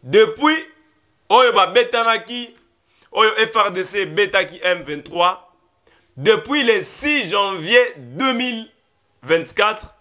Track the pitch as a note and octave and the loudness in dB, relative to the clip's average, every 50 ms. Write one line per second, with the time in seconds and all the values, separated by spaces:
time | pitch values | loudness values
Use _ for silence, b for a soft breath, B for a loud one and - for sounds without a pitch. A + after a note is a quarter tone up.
0 | - B2+ D#3 G#3 A3+ A3 A3 - D4 D4+ D#4 D#4+ D#4+ - _ _ _ _ _ _ | -8 0 2 2 2 2 0 0 0 0 0 0 -4 -12 _ _ _ _ _ _
1 | _ _ _ _ _ _ G3 B3 B3+ A#3+ G#3+ G3+ F#3 F3+ F#3 A#3+ A#3+ A#3 - A#3 | _ _ _ _ _ _ 4 4 4 4 4 2 2 4 2 0 0 0 -2 -2
2 | A#3 A3+ A3+ A3 - - A#3+ A#3+ A#3+ A3+ _ _ _ _ _ _ b b b b | 0 0 -2 -2 -4 -8 -10 -10 -10 -12 _ _ _ _ _ _ b b b b
3 | b b - G3 A3 A3 G#3+ A3 A3 A3 A3 A3+ G3+ G3+ F3 F#3 F#3 F#3 - G3+ | b b 2 2 2 4 4 2 -2 0 2 0 0 0 -2 -2 -2 -2 0 -2
4 | F#3+ D#3 D#3 F3+ G#3 G3 G3 G3 F#3 D3 F3 F#3 - F#3 F3+ F3 D3 D3 D3+ D3 | -4 -4 -2 -2 -2 0 0 -2 -2 -2 -8 -6 -2 -2 -2 -2 -4 -10 -12 -12
5 | D3 - D#3+ F3 F3 F3+ F#3+ - _ _ _ _ _ _ _ _ _ b b b | -12 -10 -2 0 0 0 0 -4 _ _ _ _ _ _ _ _ _ b b b
6 | b b b C3 C#3 G3 A3 G#3+ - - C#4+ D4 C4 A#3+ A3 G3 - - - - | b b b -4 2 2 2 2 0 -4 -2 0 2 2 2 2 2 0 0 0
7 | C4 D4 D4+ C#4+ A3+ E3 F#3 G3+ G3+ G3 F#3+ F3+ D#3 F3 A#3 B3 B3 B3 - D3 | 0 0 0 0 -2 0 -2 -2 -2 -2 -4 -8 -4 2 4 4 4 2 -4 -14
8 | B2+ A#2+ B2+ E3+ C4+ C4 B3 A#3 B3+ B3 A#3 A3+ A3 - _ _ _ _ _ _ | -20 -18 -8 -4 -2 -2 -2 -2 -4 -6 -6 -8 -12 -16 _ _ _ _ _ _
9 | _ _ _ _ - D3 D#3+ E3 D#3+ - - - G3+ G#3+ G#3+ G#3+ - - _ _ | _ _ _ _ -2 -2 -2 0 0 -2 0 0 0 0 0 -4 -12 -20 _ _